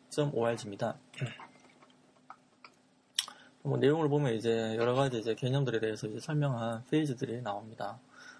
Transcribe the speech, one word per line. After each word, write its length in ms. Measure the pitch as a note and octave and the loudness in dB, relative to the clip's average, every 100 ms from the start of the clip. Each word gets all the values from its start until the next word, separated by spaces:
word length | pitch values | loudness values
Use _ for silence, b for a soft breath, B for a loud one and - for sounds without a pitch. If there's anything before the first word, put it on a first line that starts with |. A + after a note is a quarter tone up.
| - | -6
점 260 | - C#3+ | 0 0
오알지입니다. 640 | A#2 A#2 A#2 G#2+ G2 A#2 - - | 2 0 0 -4 -4 -4 -4 -12
<clears throat> 2500 | - B2+ - - - - - - - _ _ - - _ _ - _ _ _ _ - - - - _ | -8 -8 -8 -18 -20 -20 -20 -20 -20 _ _ -20 -20 _ _ -20 _ _ _ _ -6 -6 -6 -20 _
뭐 140 | C#3+ C3 | -2 4
내용을 320 | B2+ D#3+ D3+ | 6 6 4
보면 240 | D3 C#3+ | 4 2
이제 420 | A2+ A2+ A2+ A2 A2+ | 2 2 2 0 2
여러 180 | A#2 | 2
가지 240 | B2+ C#3 A#2+ | 4 2 0
이제 160 | A2 | -2
개념들에 440 | A2 B2 C3+ C3 A2+ | 0 2 2 2 0
대해서 280 | A2 G#2+ A2 | 0 -2 -6
이제 140 | A2+ | -6
설명한 640 | - D3+ C#3+ A#2+ A#2 A2+ A#2+ | -2 0 0 0 -2 -4 0
페이지들이 520 | D3+ D3+ A#2+ A#2 A#2 | 0 2 -2 -4 -4
나옵니다. 560 | A#2 G2+ A2 A2+ G2+ A#2 - B B | -4 -6 -8 -10 -10 -10 -18 B B